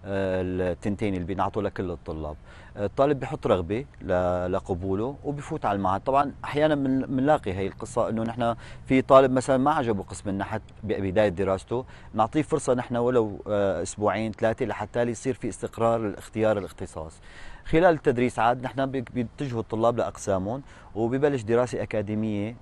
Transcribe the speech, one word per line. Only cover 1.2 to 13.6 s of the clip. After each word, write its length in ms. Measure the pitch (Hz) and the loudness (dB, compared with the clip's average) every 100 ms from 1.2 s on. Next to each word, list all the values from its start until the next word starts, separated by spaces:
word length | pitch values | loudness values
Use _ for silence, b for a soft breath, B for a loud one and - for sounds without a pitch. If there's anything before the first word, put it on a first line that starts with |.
| 87 | -4
بينعطوا 360 | 95 98 107 | -2 -2 -2
لكل 280 | 98 - 92 | -4 -4 -6
الطلاب. 460 | 85 - 78 76 76 B B B - | -6 -8 -8 -8 -10 B B B -6
آه، 100 | 101 | -4
الطالب 340 | - 143 139 | 2 2 2
بيحط 260 | 127 151 135 | -2 -4 2
رغبة 380 | 98 85 107 143 - | 2 2 -4 -6 -12
ل-، 500 | - 90 90 90 90 | -2 2 2 0 0
لقبوله 640 | 92 - 90 95 95 120 143 | -4 -2 -4 -2 -2 -2 -6
وبفوت 400 | 143 147 135 156 | -8 -8 -8 -4
على 120 | 120 101 | -2 0
المعهد. 240 | 95 95 | 0 0
طبعًا 320 | - 135 143 - | 2 2 2 -4
أحيانًا 300 | - 143 156 | -6 2 2
بن-، 320 | 147 139 135 - | 4 2 0 0
بنلاقي 460 | 131 139 151 - | 0 2 2 2
هاي 140 | 92 95 | -4 -4
القصة 420 | - 110 - 98 | -6 -6 -2 -2
إنه 140 | 113 | -2
نحن 320 | 113 117 117 113 B B - | -4 -2 -2 -2 B B 2
في 160 | 131 | 2
طالب 280 | 123 135 135 | 10 10 10
مثلًا 240 | 127 127 131 | 4 2 2
ما 140 | 139 | 4
عجبه 280 | 156 117 101 | 2 0 -2
قسم 260 | 90 104 101 | -4 -8 -6
النحت 340 | 98 95 110 - - | -4 -4 -6 -8 -12
ب-، 80 | 101 | -4
بداية 360 | 104 98 92 104 | -2 2 4 2
دراسته، 560 | 87 95 95 - 120 127 B B | 2 0 0 -2 -6 -6 B B
نعطيه 280 | 104 110 156 | 0 2 2
فرصة 320 | 143 151 - | 0 0 2
نحن 220 | 123 120 120 | 0 0 0
ولو، 420 | 120 127 110 98 - | 4 4 2 -4 -2
آه، 340 | 104 | 2